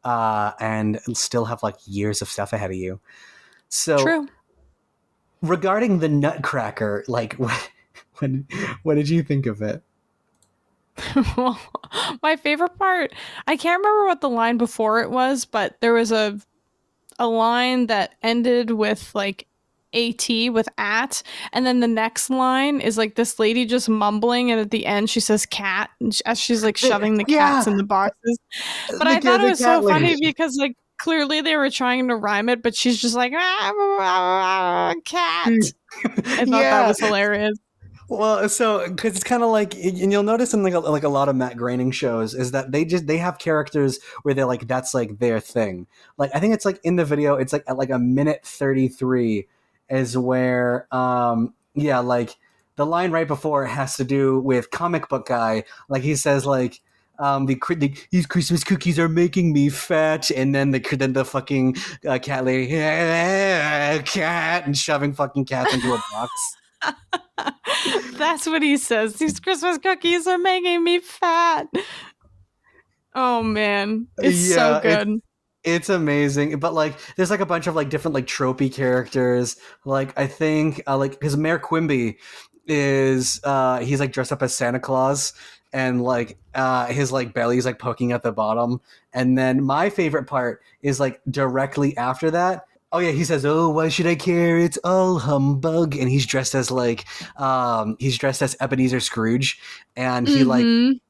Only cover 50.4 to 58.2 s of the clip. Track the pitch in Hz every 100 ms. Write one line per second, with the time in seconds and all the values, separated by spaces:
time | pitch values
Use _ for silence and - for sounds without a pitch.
50.4 | 127 123 123 123 - 127 127 123 120 117
51.4 | 117 _ _ 143 147 127 123 123 120 -
52.4 | _ _ _ - 147 170 180 165 156 143
53.4 | 156 147 131 123 135 - 131 139 135 131
54.4 | 131 127 117 - 170 165 - 131 - 120
55.4 | 113 110 - - - 135 135 147 147 139
56.4 | 139 135 123 - _ _ _ - 143 139
57.4 | 135 131 - 175 143 139 - 180